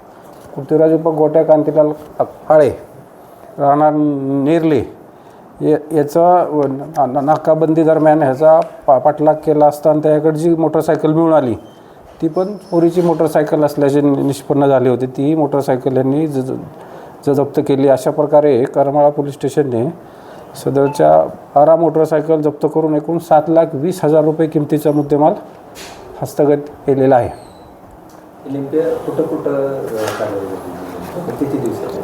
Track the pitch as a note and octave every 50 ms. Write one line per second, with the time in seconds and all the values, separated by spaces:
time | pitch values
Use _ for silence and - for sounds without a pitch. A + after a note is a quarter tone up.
0 | - - - - - - - - - - - C#3+ C3+ - D#3 D#3 D#3+ D#3+ D#3+ D#3
1 | D#3+ E3+ D#3 D3+ D#3 D3+ D3+ D#3+ D#3 D#3 D#3 D3+ D3 D3+ D3 D#3 D3+ D3+ D3+ -
2 | - - - - C3 - - - - - D3+ D#3 D3 A#2 F#2 - - - - -
3 | - - - - - - - - - - - - C#3+ C#3 C#3+ D3 D3+ D3+ D3+ D3+
4 | D3+ D3 C#3+ C#3 C3+ C3+ C#3 C#3 C3+ D3 E3 E3+ D#3+ E3 D3 A2+ - - - -
5 | - - - - - - - - - - - - D3 D3 D3+ D3+ - - D#3+ D3+
6 | C#3+ D3 - E3+ E3+ F3+ F3+ F3+ E3 - D3+ D3+ C#3 C3+ C3+ C3+ C#3 D3+ D#3+ D3
7 | C#3 B2+ B2+ B2 C3+ D3 D#3 D3+ - E3 D#3 D#3 D#3+ D#3 D#3+ E3 D#3 D#3 D#3+ D#3
8 | D#3 D#3 D3+ D#3+ D3 C3 C3 C3 D#3 D#3 D#3+ E3 E3+ - - - - - C3+ -
9 | - D3+ D3 D3+ D3+ D#3 D3+ D3+ - D#3+ D3+ D3+ D3 D3 D3 - - D#3+ D3+ D3+
10 | D3+ D#3 D3+ D3+ D3+ D#3+ D#3 D3+ E3 E3+ E3+ D#3+ D#3+ D3+ D3+ D#3+ D#3 E3+ D#3 C#3
11 | - D#3 D#3 E3 E3 E3 D#3+ D3+ C#3 A#2+ G#2+ - - - - - - - - -
12 | - - - - D#3+ D#3+ D#3 F3+ F#3 G3 G#3 F#3 - - F3+ E3+ E3 E3+ E3 F3+
13 | E3+ E3+ D#3+ D#3+ E3 D3+ - D#3+ D3+ - D#3+ D3+ D3 C#3+ D3 D3 C#3+ C#3 C#3 D3
14 | C#3+ C#3+ C#3 C#3 C3+ C#3+ C#3 - - - C#3+ C#3 C#3+ C#3 C#3 C3 B2 C3 B2 A#2
15 | C3 B2+ C3 C#3+ C#3 D3 D#3+ D#3+ D3 C#3 C#3+ C#3 C3 C#3+ C3 B2+ - C#3 C3 A#2+
16 | C3 C3+ C#3 D3+ D#3+ D#3 C#3 C3 B2+ C3 B2+ - - - - - - - - -
17 | - - - - - C#3+ C#3 C#3 C#3 - - D#3 - - C#3 C3+ C3+ C#3 C3 B2+
18 | - D#3 - D3+ D3 C#3+ D3+ D3 D3 D3 C3+ A2+ C3 C3+ - D3 C3+ C#3+ C#3 D3
19 | D3 D3 D3 D3+ C#3+ C#3+ C3+ - - C3+ - D#3+ C#3 C3 A#2 A2 A#2+ D#3+ F3 -
20 | - - - - - - - - - - - - - C3+ C3+ C#3 C#3 C3+ C3+ -
21 | D#3 D3+ D#3 D#3+ D#3+ - - - - - - C#3+ D3 D#3 E3 D#3+ E3+ D#3 D3+ D#3+
22 | D#3 D#3 D#3+ D3+ D3 D#3 D#3+ D#3 D3+ D3+ C#3+ - - C#3+ - D#3+ D#3 D#3 D3+ D3
23 | D3 E3 E3 E3 E3 - D#3+ D3+ D3+ E3 E3 E3 E3 D#3 - C3 C#3+ F#3 F3+ -
24 | - D3 D#3 D#3 D3+ D#3+ D3+ D#3+ E3 D#3 D#3+ D#3 D3 C#3 D#3 D3 - D#3 C#3+ D3
25 | C#3 C#3+ D3+ C#3+ D3+ D#3+ G#3 - - - - - - - - - - - - -
26 | - - - - C3+ - - - D3+ C#3+ D3 C#3+ C#3+ - - - - - C3+ C3+
27 | C3 C3+ B2+ B2 A2+ - - - - - - - - - - - - - - -
28 | - - - - - - - - - C3 C#3 C#3 C3+ C#3 D3+ D#3 E3 E3 D#3+ -
29 | - D3+ C#3 - D3+ - D#3 C#3+ - D3 C#3 C#3 C3+ C#3 C3+ B2+ - G#2+ A2+ A2
30 | G#2+ G#2+ - - A2 G#2+ - G2 G2 F#2 F#3+ F#2 - F#2 - - - - - -
31 | - - - F3 E3+ - - - D3 C#3+ C3+ C#3 A#2+ A2+ - - - - - -